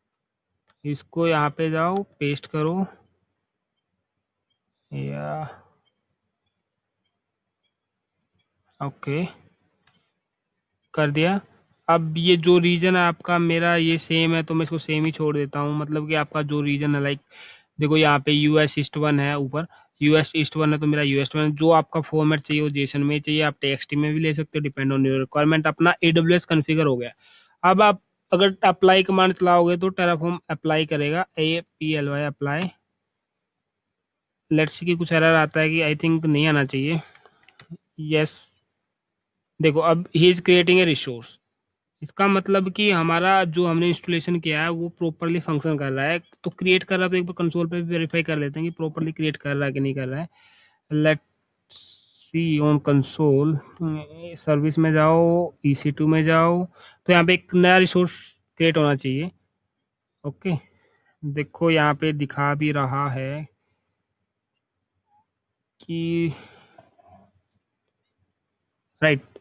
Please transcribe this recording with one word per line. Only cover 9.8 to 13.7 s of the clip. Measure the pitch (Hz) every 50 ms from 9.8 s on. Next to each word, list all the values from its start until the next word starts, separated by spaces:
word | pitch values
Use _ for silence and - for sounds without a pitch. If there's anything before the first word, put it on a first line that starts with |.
| _ _ _ _ _ _ _ _ _ _ _ _ _ _ _ _ _ _ _ _ _ _ -
कर | 160 151 147
दिया। | 143 151 160 175 190 202 - _ _ _ _ _ _ _ _ -
अब | 165 170 160 160 156 165
ये | 165 180 180 170
जो | 156 180 180 175
रीजन | 170 175 175 170 175 185 185
है | 180
आपका, | 175 170 165 - - - 175 170
मेरा | 170 165 165 165 170 175